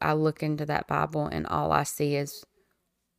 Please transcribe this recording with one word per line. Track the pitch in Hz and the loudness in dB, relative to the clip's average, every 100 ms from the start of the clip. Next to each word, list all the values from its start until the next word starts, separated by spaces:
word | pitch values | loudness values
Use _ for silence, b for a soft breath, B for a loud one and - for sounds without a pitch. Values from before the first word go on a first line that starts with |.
I | 151 | 2
look | 156 156 151 | 2 2 2
into | 156 151 147 | -2 -2 -2
that | 147 - | -2 0
Bible | 143 151 156 147 | 0 0 0 -2
and | 78 - | -2 -2
all | - 151 | 0 2
I | 147 | 2
see | 147 - 147 143 | 0 -2 0 0
is, | 143 - - _ _ _ _ _ _ | -2 -8 -18 _ _ _ _ _ _